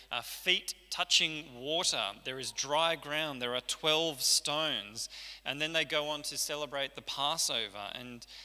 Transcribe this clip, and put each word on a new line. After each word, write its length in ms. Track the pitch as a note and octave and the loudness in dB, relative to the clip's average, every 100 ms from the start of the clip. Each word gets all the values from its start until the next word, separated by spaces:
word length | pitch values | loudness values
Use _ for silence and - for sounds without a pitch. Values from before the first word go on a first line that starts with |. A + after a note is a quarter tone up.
| - | -6
uh, 100 | A#2+ | -6
feet 540 | - - F#3+ F#3+ - - - | -6 -2 2 2 0 -12 -8
touching 640 | - F3+ - E3 D#3 D#3+ | -4 4 4 4 -2 -8
water. 500 | A#2+ C3+ E3 F3 B2+ G2+ A2 | -8 -2 0 2 2 0 -4
There 160 | C3+ C3 | -8 -6
is 100 | B2 | -6
dry 460 | - C3+ D3 E3 E3 | -4 0 4 4 2
ground. 440 | D3 D3+ D#3 C3 | -2 -2 -2 -2
There 140 | B2 | -2
are 80 | B2 | -2
twelve 580 | - - D#3+ D#3 E3 C3+ | -2 0 4 4 4 2
stones. 880 | - - - D3+ D#3 A#2 G2+ A2+ - - - - | 4 4 4 2 2 0 -4 -8 -8 -8 -14 -8
And 180 | - C#3+ | -4 -2
then 100 | D#3 | 2
they 120 | D#3+ | 2
go 240 | D3+ D3+ D3 | 2 2 0
on 140 | D3 | -2
to 120 | C#3+ C#3+ | -4 -2
celebrate 600 | - D3 D3 C#3+ C3+ - | -2 -2 -2 -2 -4 -6
the 60 | |
Passover, 880 | - - C#3+ E3 - B2+ G#2+ G2+ G2+ | -6 0 2 2 2 2 0 -4 -6
and 320 | - B2 A#2+ - - | -6 -8 -12 -14 -16